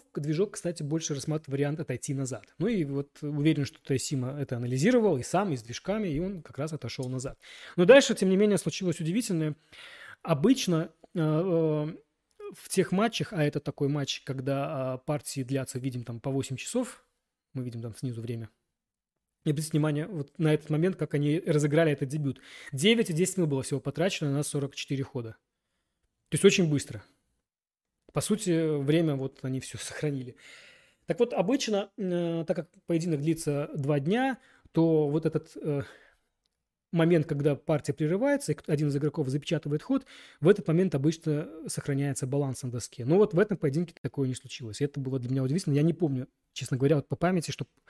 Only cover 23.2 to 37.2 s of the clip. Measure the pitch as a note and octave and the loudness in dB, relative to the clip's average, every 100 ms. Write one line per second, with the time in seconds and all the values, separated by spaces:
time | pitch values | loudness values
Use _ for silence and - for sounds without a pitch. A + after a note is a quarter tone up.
23.2 | F#3 F#3 D#3+ C3+ - C3+ - D3 F#3 - | 0 2 0 0 -2 -4 -2 -2 -2 0
24.2 | D3+ C#3 D3 D3 C#3 - - C3+ C3 B2+ | -2 -2 -2 -4 -4 -6 -6 -6 -4 -8
25.2 | A2+ - _ _ _ _ _ _ _ _ | -8 -12 _ _ _ _ _ _ _ _
26.2 | _ D3+ G3 G3+ E3 C#3+ - G#2 - _ | _ 4 6 6 4 0 -2 -12 -16 _
27.2 | _ _ _ _ _ _ _ _ _ D3+ | _ _ _ _ _ _ _ _ _ -4
28.2 | - G#3 F3+ E3 D#3+ D3 C#3 D#3+ E3 C#3 | 0 0 2 2 2 0 2 2 2 0
29.2 | C3+ - C3 C3 - A2 - - D3+ C3+ | -4 -6 -6 -6 -6 -10 -10 -6 -4 -4
30.2 | B2 - - - - - _ _ - E3+ | -8 -14 -20 -20 -20 -20 _ _ -4 0
31.2 | A#3+ - F3+ C#4 A3+ G3 G3+ - F#3 F3 | 2 2 2 0 0 -2 -4 -6 -2 -2
32.2 | E3+ E3 D#3+ F3+ D3+ _ - E3 E3+ D3 | 0 -2 -2 -4 -8 _ -2 0 0 0
33.2 | D3+ D#3+ - C#3+ D#3 A3 C3+ D3 C#3+ A#3 | 0 0 -2 -2 -2 -2 0 0 2 2
34.2 | C4 A#3+ _ _ _ D#3+ E3 D#3 D3 D#3 | 0 -2 _ _ _ 2 4 4 4 2
35.2 | D#3+ D3+ - - F3+ C#3+ - - _ _ | 0 -2 -6 -8 -4 -4 -6 -12 _ _
36.2 | _ _ _ _ _ _ _ E3+ E3 E3+ | _ _ _ _ _ _ _ 2 6 4